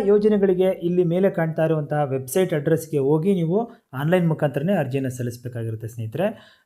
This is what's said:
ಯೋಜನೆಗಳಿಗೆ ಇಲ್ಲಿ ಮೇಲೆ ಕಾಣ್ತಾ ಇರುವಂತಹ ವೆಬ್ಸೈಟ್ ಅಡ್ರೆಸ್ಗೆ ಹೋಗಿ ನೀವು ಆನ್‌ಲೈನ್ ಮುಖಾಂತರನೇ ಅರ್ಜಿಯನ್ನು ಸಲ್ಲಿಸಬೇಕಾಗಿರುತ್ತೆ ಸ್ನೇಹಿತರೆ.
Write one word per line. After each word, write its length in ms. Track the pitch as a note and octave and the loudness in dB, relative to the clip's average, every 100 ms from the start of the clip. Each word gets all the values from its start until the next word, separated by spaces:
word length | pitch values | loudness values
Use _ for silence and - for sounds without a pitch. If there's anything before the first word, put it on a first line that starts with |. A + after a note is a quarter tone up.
ಯೋಜನೆಗಳಿಗೆ 600 | G3+ G#3 G#3+ G#3 G3 F3+ | 4 4 4 4 4 2
ಇಲ್ಲಿ 400 | F#3 F#3 F3 F3+ | 2 0 0 0
ಮೇಲೆ 260 | E3+ F3 F3 | 2 2 2
ಕಾಣ್ತಾ 340 | E3+ E3 D#3 | 2 -2 0
ಇರುವಂತಹ 380 | D#3+ D#3 C#3+ D3+ C#3+ | 0 0 -2 -2 -2
ವೆಬ್ಸೈಟ್ 440 | C3+ C3 F#3+ F#3 | -2 -2 0 0
ಅಡ್ರೆಸ್ಗೆ 440 | D#3 C#3+ D#3+ D#3+ D3 | 0 0 0 0 0
ಹೋಗಿ 360 | C3+ D#3 F3 | 2 2 2
ನೀವು 360 | F#3+ D#3+ F#3+ A#3 - _ | 0 0 0 -2 -8 _
ಆನ್‌ಲೈನ್ 360 | C3 C#3+ F3+ E3+ | -4 0 2 2
ಮುಖಾಂತರನೇ 440 | D3+ D3+ C3+ D#3+ | 0 -2 -2 0
ಅರ್ಜಿಯನ್ನು 380 | G3+ B2+ C3+ C3 | 0 0 -2 -4
ಸಲ್ಲಿಸಬೇಕಾಗಿರುತ್ತೆ 800 | B2 B2 A#2+ B2 A#2+ A2+ A2 A2 | -4 -6 -8 -10 -8 -8 -8 -10
ಸ್ನೇಹಿತರೆ. 380 | A2+ A2 C#3 G3+ A3 - _ | -10 -8 -4 -4 -6 -16 _